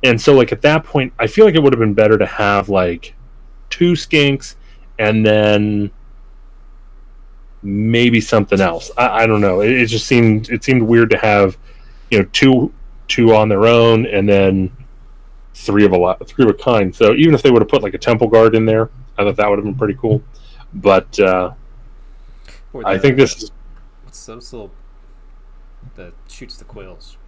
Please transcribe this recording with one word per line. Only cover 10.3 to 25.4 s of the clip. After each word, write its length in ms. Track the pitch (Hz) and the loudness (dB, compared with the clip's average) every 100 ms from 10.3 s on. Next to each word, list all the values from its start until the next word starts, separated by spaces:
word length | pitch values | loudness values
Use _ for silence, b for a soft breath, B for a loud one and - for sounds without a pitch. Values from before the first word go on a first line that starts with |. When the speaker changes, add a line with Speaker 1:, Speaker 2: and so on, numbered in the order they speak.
| 107 110 | 0 -4
Speaker 1:
it 120 | 120 | -8
seemed 200 | - 131 | -2 -2
weird 260 | 113 117 113 | 2 2 2
to 60 | 110 | 0
have, 400 | 110 104 98 - b b b b b | 0 2 0 -2 b b b b b
you 80 | 110 | -4
know, 100 | 98 | -2
two, 380 | - 135 127 139 - - - - | 0 2 2 -2 -8 -20 -20 -10
two 260 | - 113 | -2 2
on 140 | 110 107 | 2 2
their 160 | 101 113 | 2 2
own 380 | 117 117 113 | 4 4 2
and 240 | 117 101 101 | 0 -4 0
then 420 | 101 98 95 92 - - - - - - - - | 2 2 0 -4 -10 -20 -20 -20 -20 -20 -20 -20
three 320 | - - 101 104 | -16 -4 2 2
of 60 | |
a 40 | 90 | 2
lot, 280 | 87 92 - | 0 -4 -10
three 160 | - | 0
of 60 | 120 | 0
a 40 | |
kind. 400 | 101 - 113 95 | 0 0 0 -2
So 200 | - 110 | 0 2
even 200 | 117 165 | 4 2
if 60 | 143 | 2
they 100 | 139 | 2
would 120 | 120 | 2
have 80 | 104 | 2
put, 120 | 135 | -2
like, 120 | 104 | -4
a 40 | 92 | -6
Temple 300 | - 117 117 | -4 -2 2
Guard 260 | 113 113 | 4 4
in 120 | 113 110 | 2 0
there, 240 | 110 113 - - - | -2 -4 -8 -20 -6
I 80 | |
thought 120 | 101 104 | -4 -2
that 120 | 104 | -2
would 80 | 101 | -2
have 60 | |
been 100 | 107 131 | -4 -6
pretty 180 | 107 | -6
cool. 280 | 98 117 104 - b b b b | -4 -4 -4 -6 b b b b
But, 440 | 101 101 95 - - | -4 0 0 0 -2
uh, 360 | 98 92 90 - - - - - - - - b b b - | 0 0 -4 -10 -20 -20 -20 -20 -20 -20 -20 b b b -20
Speaker 2:
Or 120 | 135 101 | -10 -6
Speaker 1:
I 80 | 95 | 0
Speaker 2:
the, 40 | |
Speaker 1:
think 160 | 143 127 | 0 2
this 260 | 127 - | 0 0
is 60 | - - - - - _ | -16 -18 -20 -20 -20 _
Speaker 2:
what's 220 | 127 - - | -20 -20 -20
those 260 | 113 120 | -20 -20
little, 180 | 123 101 - - - - - - - | -18 -18 -20 -20 -20 -20 -20 -20 -20